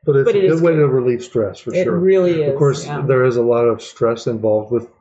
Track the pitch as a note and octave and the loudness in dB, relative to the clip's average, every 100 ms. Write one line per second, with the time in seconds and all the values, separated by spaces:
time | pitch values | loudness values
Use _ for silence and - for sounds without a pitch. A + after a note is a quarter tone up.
0 | - C#3 F3+ G3+ F#3+ E3 E3+ D#3 C#3+ C3 | 2 2 2 2 2 2 2 2 2 0
1 | B2 A#2+ - A#2+ G2+ - - E3+ F3 F3 | 0 -4 -4 -4 -4 -6 -6 -4 -2 0
2 | F#3 F#3+ F3+ E3 D3 C#3 C#3+ C3 - D3 | 2 2 2 0 -2 0 0 0 -6 -8
3 | C3+ C3 B2+ A#2+ A#2+ A#2+ A#2+ A2 - - | 0 2 2 2 0 2 0 -2 -8 -4
4 | A#2 A#2 - A2+ A2 G#2+ G#2+ A#2+ A2+ _ | -2 -2 -6 -4 0 -2 -2 -6 -6 _